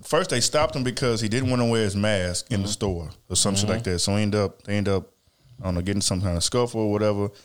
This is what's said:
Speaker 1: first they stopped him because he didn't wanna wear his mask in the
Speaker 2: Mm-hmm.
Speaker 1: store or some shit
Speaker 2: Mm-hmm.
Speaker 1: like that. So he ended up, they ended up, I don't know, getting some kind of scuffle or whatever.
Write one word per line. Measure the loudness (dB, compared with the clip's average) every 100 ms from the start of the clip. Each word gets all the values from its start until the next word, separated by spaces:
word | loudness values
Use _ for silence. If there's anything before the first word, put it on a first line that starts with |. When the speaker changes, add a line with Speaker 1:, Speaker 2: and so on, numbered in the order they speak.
Speaker 1:
first | -2 0 2
they | 0
stopped | 2 2 0 0
him |
because | -4 -2 0 0
he | 0
didn't | 0 0
wanna | 2 2
wear | 2
his | 2 2
mask | 2 2 0 -4 -4
in | -2
the | -2
Speaker 2:
Mm-hmm. |
Speaker 1:
store | -2 -2 -2 -6 -14 _
or | 0
some | 2 2
shit | 0
Speaker 2:
Mm-hmm. |
Speaker 1:
like | 0
that. | -2 -2
So | 0 0
he |
ended | 2 2
up, | 0 -4
they | -4 -2
ended | 0
up, | 0 -2 _ _ _ _ -10
I | -4
don't | -2
know, |
getting | 0 0
some | 0 0
kind | 0 0
of |
scuffle | 0 0 0 0
or | 0
whatever. | 2 2 0 -2 -6